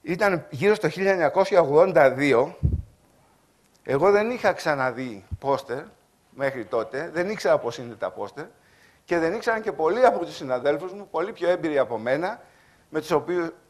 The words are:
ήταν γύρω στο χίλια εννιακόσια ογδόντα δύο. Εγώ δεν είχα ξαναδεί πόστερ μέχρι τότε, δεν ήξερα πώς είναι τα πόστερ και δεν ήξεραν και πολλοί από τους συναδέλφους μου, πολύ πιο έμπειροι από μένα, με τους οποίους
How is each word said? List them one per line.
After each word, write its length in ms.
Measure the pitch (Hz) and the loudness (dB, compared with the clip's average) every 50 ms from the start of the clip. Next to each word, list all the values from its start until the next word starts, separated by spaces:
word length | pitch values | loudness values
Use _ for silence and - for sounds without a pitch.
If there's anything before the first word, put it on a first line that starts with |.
ήταν 440 | - 147 180 175 208 202 185 160 - - | -6 -6 -2 0 2 2 2 0 -4 -10
γύρω 240 | - 123 170 202 214 | -6 0 2 2 2
στο 140 | 208 - 156 | 2 0 -4
χίλια 220 | - 180 190 196 | -2 0 0 2
εννιακόσια 500 | 196 190 - 180 180 185 190 190 208 180 | 2 4 2 2 2 2 2 4 4 4
ογδόντα 500 | 165 135 143 156 180 190 160 165 143 135 | 4 6 6 6 6 6 6 6 6 6
δύο. 480 | 123 131 143 143 123 117 131 165 - - - - - - - - _ _ _ _ _ _ _ _ _ _ _ _ _ _ _ _ _ _ | 4 4 2 4 4 4 2 0 -4 -2 -2 -2 -2 -2 -6 -12 _ _ _ _ _ _ _ _ _ _ _ _ _ _ _ _ _ _
Εγώ 280 | _ - 131 139 165 202 | _ -4 0 2 4 4
δεν 200 | 202 202 214 233 | 4 4 2 0
είχα 220 | 254 233 - 196 | -4 0 0 0
ξαναδεί 720 | 175 - - 165 147 139 131 127 117 120 131 123 107 95 95 _ - - | 0 0 -2 -2 -2 0 -2 -4 -4 -6 -10 -10 -10 -14 -12 _ -14 -6
πόστερ 440 | - 135 139 131 - - 117 139 165 214 _ _ _ _ _ _ _ _ | -2 -2 -2 -2 -2 -8 -10 -10 -10 -16 _ _ _ _ _ _ _ _
μέχρι 340 | _ 127 135 135 127 127 107 | _ -4 -4 -4 -4 -6 -8
τότε, 460 | 92 - 113 107 - - 135 160 - | -4 -4 -4 -4 -4 -8 -10 -10 -6
δεν 180 | 151 170 180 196 | -4 -4 -4 -4
ήξερα 280 | 214 - - 190 160 147 | -6 -4 0 0 0 2
πώς 200 | - 117 117 - | 0 -6 -8 -8
είναι 160 | 123 120 113 | -14 -14 -10
τα 160 | 98 98 92 | -8 -8 -8
πόστερ 340 | - 98 101 98 _ 139 160 208 _ _ _ _ _ _ _ _ _ _ _ | -6 -8 -12 -12 _ -16 -16 -16 _ _ _ _ _ _ _ _ _ _ _
και 140 | - 175 170 | -2 -2 0
δεν 140 | 165 160 | 0 0
ήξεραν 300 | 170 160 - 233 226 220 | -2 -2 -2 -4 -4 -2
και 100 | 220 214 | -4 -6
πολλοί 320 | - - 160 160 196 240 254 | -4 0 0 0 2 6 4
από 200 | 233 - 175 170 | 4 4 2 -6
τους 120 | 151 - | -8 -10
συναδέλφους 560 | - 170 131 127 123 120 147 151 151 185 185 | -12 -6 -4 -4 0 0 0 0 0 -6 -10
μου, 160 | 185 202 196 - | -12 -14 -16 -8
πολύ 220 | - 160 175 208 | -6 -6 -6 -6
πιο 160 | 220 - 170 170 | -6 -2 0 0
έμπειροι 300 | 180 175 160 160 147 139 | 0 0 -2 -2 0 0
από 200 | 127 117 117 110 | 0 0 -2 -6
μένα, 420 | 110 123 131 151 175 190 233 - - _ _ _ _ _ _ _ _ _ | -2 -2 -2 -2 -2 -6 -8 -10 -16 _ _ _ _ _ _ _ _ _
με 120 | - 156 | -8 -8
τους 100 | 151 - | -2 0
οποίους 380 | 175 147 151 165 175 175 170 165 - _ _ | 0 0 0 -2 -4 -4 -4 -6 -10 _ _